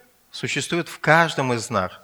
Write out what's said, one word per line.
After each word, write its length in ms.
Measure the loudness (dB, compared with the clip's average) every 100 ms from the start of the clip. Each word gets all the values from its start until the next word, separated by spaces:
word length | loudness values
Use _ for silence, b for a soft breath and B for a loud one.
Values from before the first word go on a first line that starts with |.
| _ _ _
существует 580 | -10 -6 -4 -4 -4 -6
в 100 | -4
каждом 540 | 4 4 4 0 -2
из 160 | -2 -2
нас. 220 | -2 -2 -6